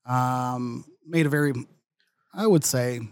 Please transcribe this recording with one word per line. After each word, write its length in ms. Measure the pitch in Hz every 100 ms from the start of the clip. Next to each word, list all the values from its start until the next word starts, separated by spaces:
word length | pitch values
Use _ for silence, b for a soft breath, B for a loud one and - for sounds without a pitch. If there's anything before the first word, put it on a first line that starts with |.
| 123
um, 800 | 127 127 127 127 123 123 120 - _ 156
made 200 | 165 147
a 40 |
very, 220 | 147 143 123 - _ _ _ _ _ _
I 140 | 185 220
would 160 | 165
say, 380 | - 127 123 120 107